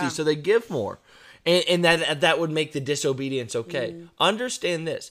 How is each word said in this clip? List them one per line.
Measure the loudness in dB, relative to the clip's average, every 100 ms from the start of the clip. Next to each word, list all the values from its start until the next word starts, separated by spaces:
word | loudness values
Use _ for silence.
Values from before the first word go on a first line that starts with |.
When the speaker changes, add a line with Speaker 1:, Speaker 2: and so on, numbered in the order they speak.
Speaker 1:
yeah. | -2
Speaker 2:
so | -2
they | 0 0
give | 2 2 2
more. | -4 -4 -6 _ -20 -20 -6
And, | 2 2 4
and | 4 4
that, | 4 2 2
that | 2 2
would | 0
make | -2 -2
the | -4
disobedience | -4 -2 0 -2 -2 -4 -4 -6
okay. | -6 -6 -6
Speaker 1:
Mm. | -8 -14 0
Speaker 2:
Understand | 2 2 -2 -4 -4 -2 -4
this. | -8 -10